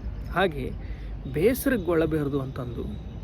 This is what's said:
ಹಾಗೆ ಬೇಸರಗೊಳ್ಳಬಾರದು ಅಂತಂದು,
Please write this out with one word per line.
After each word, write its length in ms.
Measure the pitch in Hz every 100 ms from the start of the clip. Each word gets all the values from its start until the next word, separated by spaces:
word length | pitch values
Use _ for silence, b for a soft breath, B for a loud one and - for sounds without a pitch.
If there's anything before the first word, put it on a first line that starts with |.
| - - -
ಹಾಗೆ 640 | 170 190 147 - - B B B B 143
ಬೇಸರಗೊಳ್ಳಬಾರದು 1080 | 135 208 262 277 247 170 165 160 156 139 139
ಅಂತಂದು, 440 | 131 135 120 120 104 104 - -